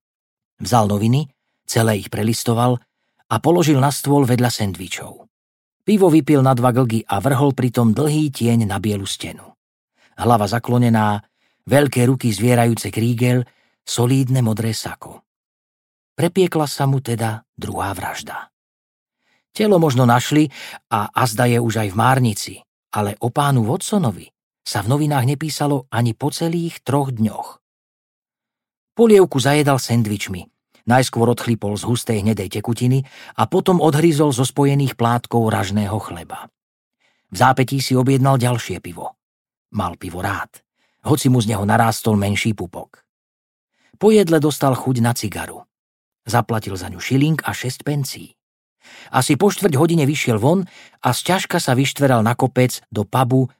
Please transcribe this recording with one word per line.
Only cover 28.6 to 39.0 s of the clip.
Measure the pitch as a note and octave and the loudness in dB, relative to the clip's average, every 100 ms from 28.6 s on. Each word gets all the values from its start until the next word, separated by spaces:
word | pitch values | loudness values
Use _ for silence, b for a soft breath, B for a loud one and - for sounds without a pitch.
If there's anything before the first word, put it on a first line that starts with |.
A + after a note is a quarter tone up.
| _ _ _ - | _ _ _ 2
Polievku | A#3 G3+ F3+ C3+ | 6 8 6 2
zajedal | C#3 D3 C#3+ C3+ | 2 2 4 2
sendvičmi. | - A#2 G#2+ G2+ - F#2 - _ _ b - | 2 0 0 -4 -6 -10 -12 _ _ b 2
Najskôr | B2 B2+ A#2 A#2 | 2 2 0 0
odchlipol | A#2+ - A2+ G#2 G#2 | 0 -2 -4 -4 -6
z | |
hustej | G#2+ A#2+ - A2 | -4 -4 -2 -2
hnedej | G#2 G#2+ F#2 | -2 -2 -4
tekutiny | G#2+ A2 A#2+ B2 C3+ C3+ B B B | -8 -6 -2 0 0 -2 B B B
a | A2+ | -2
potom | F#3 F#3+ F3+ | 0 2 2
odhryzol | D#3 C#3+ E3+ C#3+ D3+ | 4 4 2 4 2
zo | B2+ C3 | 2 -2
spojených | - C#3 C#3 C3+ - | 0 2 2 0 0
plátkov | A#2 A#2+ - A#2 A2 | 0 0 -2 0 0
ražného | G#2+ G2 G#2 G2 G#2 | 0 -2 -2 -2 -4
chleba. | - F2 E2 - - _ _ _ _ _ _ _ - | -8 -14 -14 -16 -18 _ _ _ _ _ _ _ -10
V | F#2 | 2
zápätí | B2+ C3 B2+ C#3 | 2 2 0 -2
si | - | 0
objednal | B2+ B2+ C3+ C3+ C3+ | 0 2 2 4 2
ďalšie | B2 A#2+ - F2+ | 2 -2 -6 -12
pivo. | F2 E2 | -12 -14